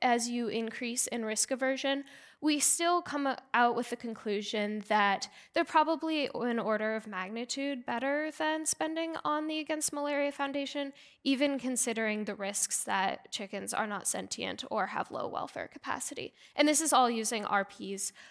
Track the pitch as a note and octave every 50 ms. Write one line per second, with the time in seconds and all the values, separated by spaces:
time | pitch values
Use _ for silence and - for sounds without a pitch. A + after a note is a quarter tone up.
0 | - B3+ A#3+ A#3+ A#3 A#3+ A#3+ A#3+ A#3+ A3 - A3+ A3+ A3 - - B3+ A#3 A#3 B3
1 | - - A#3+ A#3+ A3+ A3 A3 G#3+ - - C#4 A#3+ C4 C4 C4+ C4 - C4+ C#4 C#4
2 | C#4 - - - - - - _ - D4+ D4 D4 - - - - E4+ E4+ F4 F4
3 | F4 - C#4+ D4 C#4 C4+ B3+ - - _ - A3+ B3 A#3+ A#3+ - A#3+ - A#3+ A#3
4 | - A#3 A3+ - - A3 G#3 G#3 G#3 G#3 - G#3+ G#3 G#3 G#3+ G#3+ G3 - G#3+ G#3+
5 | G3+ G3+ G3 - - - - - - - _ F4+ E4+ - - D#4+ D4+ D4 E4 C#4+
6 | E4 D#4+ D#4+ D4+ C#4 - - - A3+ B3 A#3 A#3 G3 G3+ A3 G#3 G#3+ A3 A3 A3
7 | G#3+ G#3+ G#3 F#3 F#3 F#3+ A3 A#3 B3 B3 - C#4 C#4 C#4+ C#4+ B3 B3 - A#3 A#3
8 | B3 C4+ C#4+ D4 D#4 D#4 D4+ - D#4+ D#4 D#4 D#4+ D#4+ - - - D#4+ D#4+ D#4+ E4
9 | E4 E4 D#4+ - - - D4+ D4+ D#4 D#4 D#4 D#4 D4+ - D#4 D4+ D4+ - - D4
10 | C#4+ D4 D4 C#4+ C#4+ C#4+ C#4+ - C#4 C#4 C#4 C#4+ C#4 C4+ - C#4+ C#4+ C#4 C#4 -
11 | - - - _ _ C4 C4+ B3 C#4+ C#4+ C#4 C4 - B3+ B3+ A#3 - A#3+ A3+ A3+
12 | A3+ G#3+ G#3+ G#3+ G#3+ G#3+ G3+ G#3 G3+ G3 G3+ - - - - - - A3+ G3+ G3
13 | F#3 G3 - - - - - - G#3 F#3+ - G3 G3 G3+ - - A3 G#3 G#3 F#3+
14 | - - - - F#3+ G3 - - - - F#3 - - - - A3 F#3 G3 G#3 -
15 | - - - - - - - - - - - - - - - C#4 - C#4 - C4
16 | - - C#4+ - - - - _ - - _ - D4+ D4 D4+ C#4 D#4+ D4 D4 C#4+
17 | B3+ A#3 A#3+ A3+ A3 G#3+ A#3+ A3 G#3 - - G3+ G3 G3 - - G#3 F#3+ G3 F#3+
18 | - - - - - -